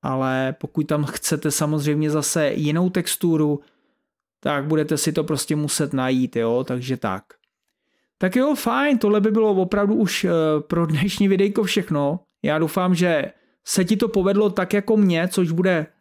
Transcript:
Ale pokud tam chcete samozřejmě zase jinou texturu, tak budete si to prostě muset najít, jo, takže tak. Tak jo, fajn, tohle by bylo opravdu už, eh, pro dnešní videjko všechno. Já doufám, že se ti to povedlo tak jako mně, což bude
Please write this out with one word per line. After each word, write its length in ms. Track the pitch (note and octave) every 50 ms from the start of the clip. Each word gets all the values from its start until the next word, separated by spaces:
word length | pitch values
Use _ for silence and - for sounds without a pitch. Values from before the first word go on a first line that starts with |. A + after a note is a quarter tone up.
| -
Ale 520 | C3 C3 C3 C3 C3 C3 C3 C3 C3 C3 -
pokud 280 | - D3+ _ - D3+
tam 180 | - D#3 D3+ D3
chcete 460 | C#3 - - - - E3 D3 - D#3
samozřejmě 600 | C#3+ - D#3+ D3 D#3 D3+ C#3 D3+ D3 D3 D#3 D3+
zase 420 | D3 D#3 C#3+ - - F3 D#3 D3 -
jinou 380 | - D3+ D3 D3+ E3+ F3+ F#3
texturu, 720 | F#3 F#3+ E3+ - - - - F3 E3 D#3 D3+ D3+ D3 C#3+ - _ _ _ _ _ _ _ _ _ _ _ _ _ _ _
tak 240 | _ C#3 D3 C#3+ C3+
budete 340 | D3+ D#3 D#3 D3+ D3+ D#3+ C#3+
si 140 | - E3 D3+
to 120 | D#3+ D3+
prostě 320 | D#3 D#3 C3+ - - D#3
muset 360 | D3+ D3+ D3 - - D#3 C#3 -
najít, 440 | C3+ B2+ C3 C3 B2+ B2+ B2 -
jo, 280 | A#2 A2+ A2+ A#2 B2 B2+
takže 320 | - B2+ B2 B2 B2+ C3
tak. 280 | A#2 - G#2+ F#2+ G2 - _ - _ _ _ _ _ _ _ _ _ _ _ _ _ _ _ _ _ -
Tak 140 | F#3 F3+
jo, 180 | B3 C4 D4 D4
fajn, 440 | - - A#3 A#3 C4 C#4 D4 C#4+ A3+
tohle 220 | - G#3 G#3 G#3+
by 100 | G3+ A3
bylo 200 | G#3 A3+ A3 G#3+
opravdu 440 | G3+ F#3+ F#3 F3+ - G3+ G3+ G3+ G#3+
už, 300 | A3+ A3 F3 - - -
eh, 60 | F#3 E3+ E3 D#3+ D#3 D#3 D3+
pro 260 | D3+ - - E3 E3+
dnešní 420 | D#3+ D#3+ C#3+ D#3 G3+ - - G3+ G3
videjko 340 | G3 F#3 G3 G3+ G3+ - G#3+
všechno. 580 | F3+ - G#3 F3+ - E3+ D3 C#3+ C#3 D#3 F3+ _ _ _ _ -
Já 160 | D3 D3+ D#3
doufám, 360 | E3 D#3 - G3 F3+ F3+ F3+
že 380 | E3 F3+ F3+ E3 D3 C3 - - _ _ _ _ _ _
se 200 | - - - F#3
ti 120 | E3+ A3
to 120 | G3+ A#3 A3
povedlo 420 | A3+ G3 F3+ F#3+ G3 G3+ G#3+ G3+
tak 220 | F#3+ - F#3 F3+ -
jako 240 | G#3 G3+ G3+ A3+
mně, 320 | G#3+ G#3 F#3+ E3+ D#3+ E3+ F3+
což 220 | - - F3+ E3
bude 360 | E3 E3 F3+ F#3+ F#3 D#3+ D3+ - _ _